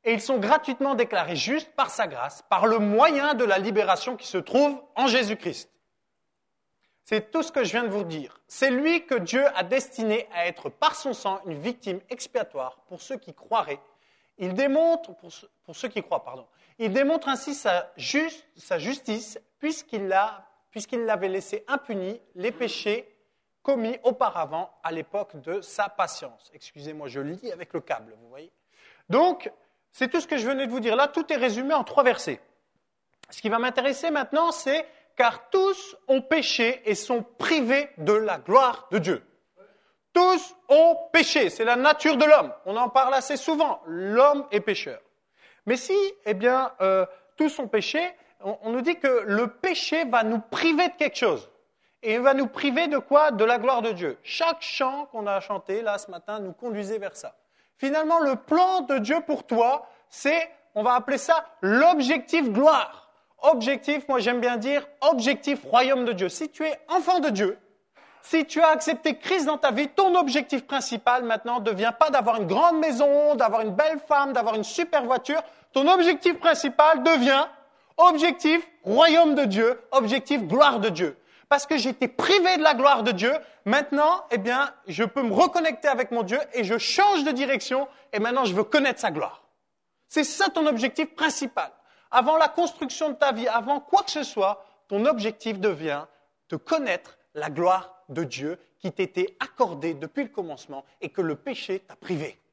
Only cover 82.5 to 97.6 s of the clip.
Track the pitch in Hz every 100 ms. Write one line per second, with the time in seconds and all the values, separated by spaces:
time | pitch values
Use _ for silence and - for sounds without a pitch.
82.5 | 359 311 254 277 262 220 185 226 302 -
83.5 | _ 196 269 294 285 302 359 - 240 202
84.5 | 254 277 - 196 160 226 277 240 196 359
85.5 | 349 320 - 294 254 254 233 190 247 -
86.5 | 247 196 233 - - 403 370 285 247 269
87.5 | 262 - 262 277 - _ 214 226 254 240
88.5 | 185 220 302 269 233 214 151 110 - _
89.5 | _ _ _ _ _ _ 302 294 - 392
90.5 | 370 302 233 254 - 320 - 311 - 269
91.5 | - 151 _ _ _ _ 240 262 320 302
92.5 | 330 339 - 277 - 302 285 277 226 240
93.5 | 226 220 285 - 381 392 311 277 - 196
94.5 | 202 - _ _ 202 254 247 208 220 226
95.5 | 202 202 156 160 143 156 _ _ _ _
96.5 | 160 - 320 262 175 - _ _ 151 151
97.5 | 143